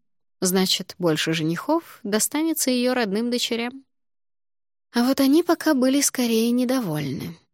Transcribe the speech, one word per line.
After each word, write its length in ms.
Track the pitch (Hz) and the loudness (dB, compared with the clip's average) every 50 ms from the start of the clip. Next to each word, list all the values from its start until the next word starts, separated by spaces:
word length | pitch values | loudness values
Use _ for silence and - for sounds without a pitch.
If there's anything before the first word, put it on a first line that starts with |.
| _ _ _ _ _ _ _ - | _ _ _ _ _ _ _ -4
Значит, 540 | 190 185 180 190 190 185 - - 185 - - - | -2 0 2 2 2 2 0 -4 -6 -8 -6 -2
больше 340 | 175 165 151 147 - 165 | 0 0 0 0 0 -2
женихов 680 | 160 165 156 160 170 170 - - 311 339 - - - - - | -2 -2 -2 -2 -2 -2 -2 -2 -2 -2 -2 -6 -16 -12 -6
достанется 680 | 208 202 214 - - - 294 320 330 311 - - 262 | -2 -2 -2 0 -2 -2 -2 -2 -2 -2 -2 0 0
её 240 | 254 247 247 247 254 | 0 0 0 0 0
родным 360 | 254 233 196 190 214 233 240 | 0 0 -2 -2 -2 -2 -2
дочерям. 540 | 240 240 - - 240 226 233 247 262 269 - _ _ _ _ _ _ _ _ _ _ _ _ _ _ _ _ _ _ _ _ _ | -2 -2 -4 -4 -4 -4 -6 -6 -10 -14 -20 _ _ _ _ _ _ _ _ _ _ _ _ _ _ _ _ _ _ _ _ _
А 100 | - 240 | -2 0
вот 180 | 240 254 269 - | 2 2 2 4
они 220 | 277 269 277 330 | 4 4 4 4
пока 320 | 349 - 330 - - 311 311 | 4 2 0 0 2 0 2
были 260 | 254 247 262 269 285 | 2 2 2 2 2
скорее 500 | 269 - - - 247 233 226 220 226 240 | 0 0 0 0 0 2 2 2 2 2
недовольны. 840 | 240 247 254 240 262 262 233 175 151 151 147 139 131 - - 170 165 - _ _ | 2 0 0 0 0 -2 -2 -2 -4 -4 -4 -4 -6 -6 -8 -10 -12 -14 _ _